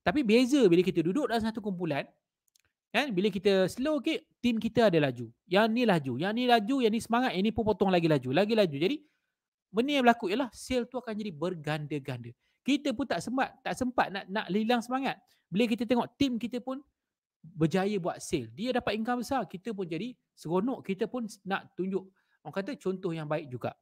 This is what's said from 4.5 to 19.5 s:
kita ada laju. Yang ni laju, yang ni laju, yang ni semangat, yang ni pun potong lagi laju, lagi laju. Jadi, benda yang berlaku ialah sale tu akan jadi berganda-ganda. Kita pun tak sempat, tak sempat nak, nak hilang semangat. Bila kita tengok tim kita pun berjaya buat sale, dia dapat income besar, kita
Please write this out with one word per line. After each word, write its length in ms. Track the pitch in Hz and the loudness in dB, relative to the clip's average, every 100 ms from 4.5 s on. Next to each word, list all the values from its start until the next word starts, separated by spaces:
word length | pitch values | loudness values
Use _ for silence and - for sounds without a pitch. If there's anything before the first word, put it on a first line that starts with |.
| 226 | 0
kita 320 | 220 247 220 | -2 4 4
ada 80 | 170 | 4
laju. 320 | 147 120 117 _ | 2 -2 -12 _
Yang 220 | _ 180 220 | _ 2 4
ni 140 | 226 | 2
laju, 280 | 240 175 135 123 | 2 2 0 -4
yang 160 | 185 | -2
ni 120 | 220 247 | -2 4
laju, 280 | 233 202 277 | 4 4 0
yang 120 | 233 | 2
ni 80 | 220 | 0
semangat, 320 | - 233 254 170 | 0 0 0 0
yang 80 | |
ni 80 | 208 | 0
pun 160 | 226 220 | 0 0
potong 240 | 202 190 | 2 4
lagi 160 | 185 165 | 4 4
laju, 240 | 151 123 | 2 2
lagi 240 | 139 208 226 | 0 2 4
laju. 200 | 196 139 | 2 2
Jadi, 160 | 175 302 _ _ _ _ _ _ _ | -2 -2 _ _ _ _ _ _ _
benda 220 | 190 262 | -2 0
yang 120 | 285 240 | 4 4
berlaku 240 | 233 196 | 4 2
ialah 160 | 208 262 - | -2 -4 -6
sale 320 | - 254 233 | -4 -4 -4
tu 80 | 254 | -8
akan 160 | 233 | -8
jadi 200 | 214 214 | -6 -6
berganda-ganda. 1000 | 151 170 180 147 156 147 151 135 123 117 - _ _ | -4 -4 -4 -4 -4 -4 -6 -6 -10 -10 -18 _ _
Kita 320 | - 285 285 226 | -2 0 0 -4
pun 80 | |
tak 160 | 277 190 | -2 -4
sempat, 360 | 202 254 240 - | -2 -2 -2 -4
tak 160 | - 185 | -8 -4
sempat 320 | 254 247 202 | -2 0 0
nak, 160 | 190 - | -2 -6
nak 180 | 202 - | -6 -2
hilang 320 | 190 220 240 | -2 2 0
semangat. 400 | 226 254 262 156 _ _ _ | 0 -4 -4 -6 _ _ _
Bila 160 | 175 233 | 0 2
kita 160 | 233 | 0
tengok 240 | 233 240 160 _ | 0 0 0 _
tim 240 | 277 240 | -2 0
kita 240 | 240 247 | -4 -8
pun 160 | 214 262 - _ _ _ _ _ | -8 -10 -12 _ _ _ _ _
berjaya 560 | - 165 160 185 196 208 | -20 0 2 2 0 -2
buat 240 | 170 - | -2 -6
sale, 240 | - 165 113 120 | -4 -4 -4 -8
dia 160 | 240 | -2
dapat 240 | 247 240 214 | -2 -2 -4
income 240 | 220 247 | -2 -4
besar, 240 | 226 269 | -2 -4
kita 320 | - | -4